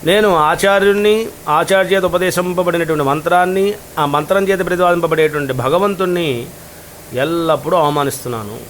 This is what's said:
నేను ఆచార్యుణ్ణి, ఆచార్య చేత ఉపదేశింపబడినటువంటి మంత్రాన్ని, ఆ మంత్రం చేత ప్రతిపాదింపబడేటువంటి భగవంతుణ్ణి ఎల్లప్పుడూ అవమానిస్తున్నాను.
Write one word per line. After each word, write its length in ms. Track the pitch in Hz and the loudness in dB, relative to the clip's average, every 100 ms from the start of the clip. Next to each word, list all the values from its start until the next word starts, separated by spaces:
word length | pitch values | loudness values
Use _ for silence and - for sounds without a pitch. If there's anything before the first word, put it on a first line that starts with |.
| 151 | 2
నేను 300 | 202 214 175 | 2 4 4
ఆచార్యుణ్ణి, 920 | 151 175 196 196 196 202 208 214 226 - - | 2 2 2 4 4 2 2 2 -2 -10 -2
ఆచార్య 460 | 151 170 190 185 196 | 0 2 2 2 0
చేత 80 | |
ఉపదేశింపబడినటువంటి 1000 | 185 175 180 175 180 180 175 175 165 156 | 2 0 0 -2 -2 -2 0 0 0 0
మంత్రాన్ని, 720 | 139 147 156 180 180 190 196 208 - - | 0 0 2 2 2 0 -2 -4 -10 -4
ఆ 60 | 147 | 0
మంత్రం 440 | 143 151 190 196 | 0 0 0 2
చేత 160 | 190 180 | 0 0
ప్రతిపాదింపబడేటువంటి 880 | 180 180 175 165 156 156 147 139 | 0 2 2 0 2 2 0 -4
భగవంతుణ్ణి 920 | 127 123 170 202 190 185 180 165 120 143 - - - - - - | -2 0 0 0 -2 -2 -2 -2 -4 -8 -14 -20 -20 -20 -20 -10
ఎల్లప్పుడూ 640 | 123 147 170 165 151 139 180 | -4 -2 -2 0 -2 0 0
అవమానిస్తున్నాను. 840 | 147 147 139 - 123 113 104 113 | 2 0 -2 -4 -8 -8 -8 -12